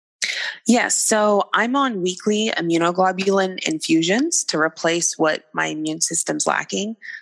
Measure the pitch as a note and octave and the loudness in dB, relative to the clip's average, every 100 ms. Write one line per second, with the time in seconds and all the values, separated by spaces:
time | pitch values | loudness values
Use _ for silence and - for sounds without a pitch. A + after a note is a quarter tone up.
0 | _ - - - - - - A#3 - - | _ -8 -6 -6 -8 -4 2 2 2 0
1 | - A3 G#3 G3+ - F3+ A3+ C#4 C4+ G3+ | 2 2 4 2 2 0 0 2 0 0
2 | F3+ F3+ G#3+ G#3+ A3 - E3+ E3 E3+ F3+ | -4 -2 0 0 0 0 0 2 2 2
3 | F#3 F#3 F#3+ G3 F#3+ F#3 E3+ D#3+ - D#3+ | 2 2 0 2 0 -2 -4 -2 2 2
4 | E3 G#3+ D#4+ - - D#3+ D#3+ - E3+ E3+ | 2 2 0 -2 -2 0 0 0 -2 0
5 | E3 - D#3+ D#3 _ D#3+ D#3 D#3 D#3 E3 | -2 0 0 0 _ -6 -4 -4 -4 -4
6 | - E3+ - D3+ D#3 - - G3 G3+ A3+ | -2 -2 -4 -2 0 0 -2 -4 -6 -8
7 | - - | -12 -18